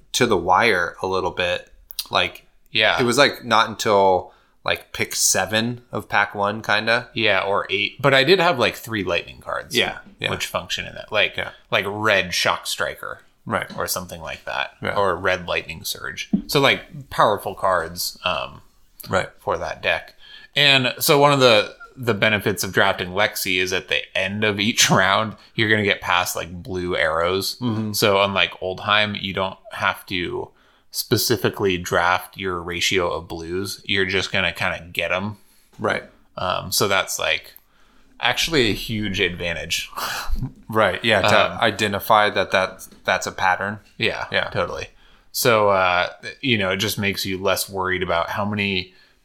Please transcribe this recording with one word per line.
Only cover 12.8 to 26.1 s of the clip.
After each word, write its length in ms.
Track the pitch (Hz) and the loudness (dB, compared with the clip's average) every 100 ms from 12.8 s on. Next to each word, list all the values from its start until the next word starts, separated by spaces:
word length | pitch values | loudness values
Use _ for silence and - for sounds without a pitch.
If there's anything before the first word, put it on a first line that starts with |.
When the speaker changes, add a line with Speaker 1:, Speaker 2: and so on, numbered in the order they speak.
| 76 - - - - _ - | -6 -6 -12 -14 -18 _ -6
Speaker 1:
Right. 220 | 98 - - | -4 -4 -8
Speaker 2:
Or 80 | 87 | -6
something 340 | - 90 85 | -6 -8 -12
like 220 | 76 69 - | -12 -12 -8
that. 260 | 67 69 - | -6 -8 -8
Speaker 1:
Yeah. 140 | - 104 | -4 -2
Speaker 2:
Or 200 | 98 87 | 0 0
red 320 | 95 92 87 | -2 -2 -2
Lightning 360 | 85 82 80 | -6 -6 -10
Surge. 460 | - - - - - - - | -10 -10 -10 -12 -4 -4 0
So, 120 | 147 | 2
like, 500 | 131 98 - 143 - | 2 2 -4 -18 -6
powerful 420 | - 135 101 - | 2 2 2 -4
cards, 640 | 95 95 90 82 87 - - | -4 0 0 -2 -6 -8 -6
um, 380 | 90 76 64 - - _ _ - - | -4 -4 -6 -12 -20 _ _ -20 -4
Speaker 1:
Right. 220 | 92 - - | -2 -2 -6
Speaker 2:
for 180 | - 85 | -6 -4
that 220 | 82 - | -4 -4
deck. 320 | 95 82 - - - - - 139 | -2 -2 -4 -20 -20 -20 -4 2
And 380 | 143 135 127 - | 4 4 2 0
so 200 | - 143 | 4 6
one 120 | 143 | 6
of 60 | 139 | 8
the, 360 | 127 107 - - - - | 8 8 4 -4 -20 -4
the 160 | 120 | -2
benefits 500 | 101 110 104 110 95 | 2 2 2 0 -2
of 80 | 101 | 0
drafting 380 | 98 98 95 90 | 2 2 2 -2
Lexi 480 | 92 107 - 98 92 | 0 0 -2 -2 0
is 140 | 92 | 0
at 140 | 92 - | -2 -2
the 120 | 73 - - | -2 -2 -4
end 260 | 95 104 | -2 0
of 160 | 107 101 | 0 2
each 300 | 104 117 - | 0 2 4
<laughs> 20 | |
round, 440 | 120 95 101 107 98 - - | 4 4 4 0 -6 -8 -2
you're 140 | 107 | 2
gonna 140 | 107 | 2
get 180 | 98 92 | 2 0
past, 340 | - | 2